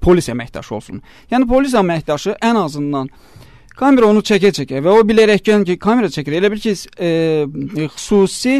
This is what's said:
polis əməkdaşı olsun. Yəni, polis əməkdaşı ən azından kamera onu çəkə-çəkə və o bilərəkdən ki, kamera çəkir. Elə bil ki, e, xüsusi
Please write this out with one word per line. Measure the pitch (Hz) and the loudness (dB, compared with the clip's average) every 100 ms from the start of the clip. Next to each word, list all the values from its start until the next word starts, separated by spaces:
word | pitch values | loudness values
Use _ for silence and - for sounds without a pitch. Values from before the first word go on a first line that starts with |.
polis | 175 180 - | 2 2 2
əməkdaşı | 120 117 - - 107 | -8 -8 -14 -10 -12
olsun. | - - - - - | -12 -18 -18 -20 -4
Yəni, | 247 254 | -2 2
polis | 254 277 240 | 0 0 0
əməkdaşı | 180 165 151 147 196 - | 0 -2 -4 -6 -4 -4
ən | 226 226 | -2 0
azından | 170 147 143 143 131 - - - - - - | -2 -6 -6 -6 -8 -14 -20 -20 -20 -20 -20
kamera | - 269 269 214 | -2 2 4 4
onu | 214 | 2
çəkə-çəkə | 202 202 196 160 131 135 | 2 2 2 0 -6 -2
və | 165 | 2
o | 220 214 | 4 4
bilərəkdən | 220 220 202 220 208 | 4 4 2 2 2
ki, | 180 175 | 2 -2
kamera | 202 240 202 | 0 2 0
çəkir. | - 143 165 | -4 -4 -2
Elə | 202 | -2
bil | 208 | -2
ki, | 226 185 - - | -4 -6 -8 -6
e, | 170 165 160 156 143 156 139 160 156 - | -2 -2 0 -2 -4 -6 -8 -6 -8 -8
xüsusi | - 202 190 - 247 | 0 2 2 0 -2